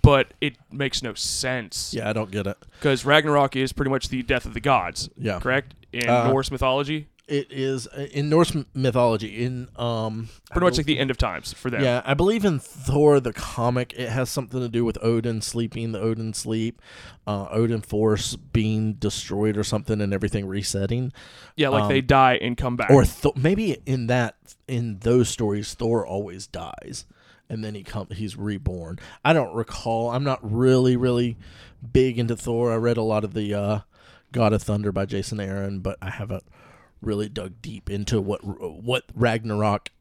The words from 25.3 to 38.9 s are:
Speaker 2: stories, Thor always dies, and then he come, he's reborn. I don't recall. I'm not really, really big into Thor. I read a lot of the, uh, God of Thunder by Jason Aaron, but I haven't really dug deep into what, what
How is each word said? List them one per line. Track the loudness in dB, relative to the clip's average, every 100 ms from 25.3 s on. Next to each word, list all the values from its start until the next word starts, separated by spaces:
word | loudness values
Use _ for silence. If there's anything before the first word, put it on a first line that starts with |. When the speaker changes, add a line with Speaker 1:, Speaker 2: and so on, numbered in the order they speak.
Speaker 2:
stories, | 0 -2 -2 -6
Thor | -4 0 0 -2
always | -6 -6 -12 -12
dies, | -12 -12 -12 -14 -14 -16 _ _ _ _
and | -8
then | -8
he | -10
come, | -10 -10 -8
he's | -8 -8 -6
reborn. | -4 -4 -4 -6 -10 -12 -14 -2
I | 4
don't | 4 2
recall. | -4 -6 -6 -4 -2 -2
I'm | -2
not | -2 -2
really, | -2 4 6 8 6
really | 4 2 2 0 -2 -14 -20 -20 -18 2
big | 4 4 2
into | -2 -2
Thor. | -2 0 2
I | 2
read | 2 2
a |
lot | 2 0
of | 0
the, | -4 -2
uh, | -2 0 -2 -4 _ -20 -20 _
God | 2 4
of | 2
Thunder | 0 -2 0
by | -2 -2
Jason | -4 -4 -6
Aaron, | -6 -6 -6 -6
but | -8 -8
I | -10
haven't | -8 -8 -8 _ -20 -20 -20 _ _
really | -4 -4 -4
dug | -6 -12 -12
deep | -14 -12 -8
into | -6 0 0
what, | 0 -4
what | -6 -8 -10 -8 -2